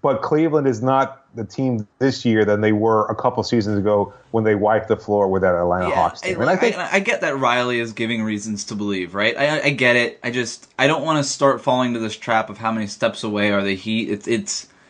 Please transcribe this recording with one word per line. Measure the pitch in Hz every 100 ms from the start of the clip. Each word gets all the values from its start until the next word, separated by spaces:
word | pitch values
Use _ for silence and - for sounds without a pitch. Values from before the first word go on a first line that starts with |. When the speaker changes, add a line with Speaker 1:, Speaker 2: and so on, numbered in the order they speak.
Speaker 1:
But | 147 131
Cleveland | - 156 160 151 139
is | 113
not | 127 135 135 - _ 110
the |
team | 104 - 131 117 107 _
this | 135 127
year | 120 110 104
than | 104
they | 107
were | 107 113 110 107
a | 107
couple | 127 -
seasons | - 120 104 104
ago | 101 104 98 - _
when | 113 110
they | 104
wiped | 104 110 -
the | 110
floor | - 104 98
with | 95
that | 92
Atlanta | 90 87 90 90
Speaker 2:
Yeah, | 82
Speaker 1:
Hawks | 87 -
team. | 180 190
Speaker 2:
I, |
Speaker 1:
And | 123
I |
Speaker 2:
I, | 185
Speaker 1:
think | 240 190
Speaker 2:
I | 175 196
get | 196 -
that | 165 139
Riley | 131 120 123 120
is | 117
giving | 110 113 117
reasons | 110 104 107 104 -
to | 107
believe, | 101 98 87
right? | 92 107 120
I, | 143 151
I | 143
get | 139 123 120
it. | 117 -
I | 120
just, | 120 117 - - -
I | 135
don't | 156
wanna | - 156
start | 143 - 139 120
falling | - 127 123 120
to |
this | 110 107
trap | - 113 110
of | 101
how | 113
many | 113 104
steps | - 117 110 113
away | 104 104
are | 101
the | 98 95
Heat. | 110 110 113
It's, | 101 -
it's | 113 101 - - _ _